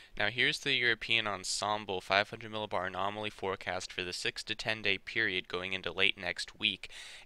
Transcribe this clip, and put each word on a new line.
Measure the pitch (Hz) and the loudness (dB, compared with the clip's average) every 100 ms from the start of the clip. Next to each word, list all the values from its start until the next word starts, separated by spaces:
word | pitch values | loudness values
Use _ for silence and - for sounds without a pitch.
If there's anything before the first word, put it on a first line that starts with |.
| - - | -8 0
Now | 104 | 2
here's | 123 135 156 | 4 2 2
the | 143 | 2
European | 131 120 113 - 113 110 | 4 4 2 2 2 2
ensemble | 95 92 - 101 107 101 92 | -2 -2 0 0 0 0 -2
five | - 98 104 | 4 4 4
hundred | 117 113 | -2 -8
millibar | 107 104 101 92 | -6 -2 -2 -2
anomaly | 92 98 104 107 | 0 -2 -2 -4
forecast | - 95 95 - 92 - | -2 -2 -2 -2 -4 -4
for | - | -4
the | 90 | -4
six | - - - | -2 -4 -2
to | - 110 | -4 -2
ten | 113 110 | -2 0
day | 104 95 | 2 0
period | - 117 107 92 - | 0 0 2 0 -2
going | 90 92 | -2 -2
into | 95 90 | -2 -2
late | 85 98 101 | 2 2 2
next | 90 87 - - | -4 -4 -8 -2
week. | 107 92 - - - - | -2 -2 -8 -14 -14 -16